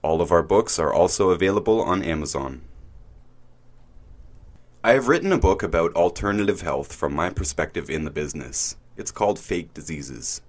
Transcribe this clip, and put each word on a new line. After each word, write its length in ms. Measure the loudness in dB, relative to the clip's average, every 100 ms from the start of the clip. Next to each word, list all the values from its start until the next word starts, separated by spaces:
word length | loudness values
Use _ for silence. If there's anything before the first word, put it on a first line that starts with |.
All 180 | 0 0
of 100 | 4
our 120 | 4
books 360 | 6 2 2 0
are 140 | 0
also 380 | 4 4 4 2
available 500 | 4 4 2 2 2
on 220 | 2 0
Amazon. 580 | 0 -4 -4 -4 -6 -10 -16 -18 -20 -20 -20 -20 -20 -20 -20 -20 -20 -20 -20 -20 -20 -20 -20 -20 -20 -20 -20 -2
I 80 | 4
have 180 | 4 6
written 240 | 2 4
a 60 | 4
book 240 | 4 2
about 320 | 0 0 0 2
alternative 640 | 2 2 -2 0 0 0
health 320 | -2 -4 -6
from 200 | -6 -4
my 160 | -2 -2
perspective 600 | -2 -4 -2 -4 -4 -6
in 160 | -6 -4
the 60 |
business. 680 | -6 -6 -8 -8 -6 -6 -8 -18 -12
It's 160 | -12
called 280 | -2 0 0
Fake 340 | -4 -6 -6
Diseases. 680 | -14 -10 -10 -10 -10 -10 -10